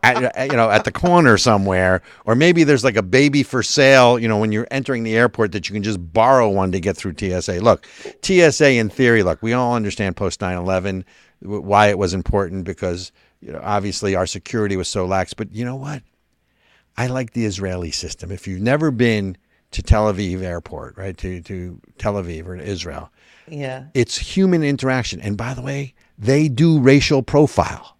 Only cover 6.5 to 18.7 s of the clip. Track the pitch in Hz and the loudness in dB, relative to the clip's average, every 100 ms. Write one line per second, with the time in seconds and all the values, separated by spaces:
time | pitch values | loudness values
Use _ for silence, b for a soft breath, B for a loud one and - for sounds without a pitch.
6.5 | 98 95 92 87 92 101 82 101 90 - | 2 0 -2 -2 -4 -8 -6 -4 -4 -4
7.5 | 90 113 98 B B B B - 185 165 | 0 2 2 B B B B 0 6 6
8.5 | - 147 123 107 - 127 113 92 78 110 | 6 4 4 0 2 4 4 2 -2 -2
9.5 | 120 123 120 104 - 98 90 98 - 95 | -2 0 -2 -4 -4 -4 -2 -6 -4 -6
10.5 | 90 90 95 95 95 90 b b b - | -4 -2 -2 -2 -8 -10 b b b -12
11.5 | 101 87 101 104 98 95 92 87 104 95 | -10 0 4 4 4 -2 -2 -2 -2 -2
12.5 | 95 87 90 90 87 92 _ _ _ - | -6 -8 -6 -6 -6 -10 _ _ _ -16
13.5 | 76 - 104 101 92 104 95 90 92 - | -12 -4 -4 -4 -4 -2 0 -2 -6 -8
14.5 | 117 104 95 87 104 92 95 92 - 101 | -4 -2 -2 -4 -4 -2 -2 -4 -8 -12
15.5 | 104 123 131 139 147 _ _ _ _ _ | -8 -8 -8 -10 -12 _ _ _ _ _
16.5 | _ _ _ _ - 123 127 123 120 110 | _ _ _ _ -6 -4 -4 -6 -4 -4
17.5 | 95 95 90 87 - 90 - 87 95 - | -4 -6 -6 -6 -8 -10 -12 -12 -12 -10
18.5 | 92 110 | -4 -2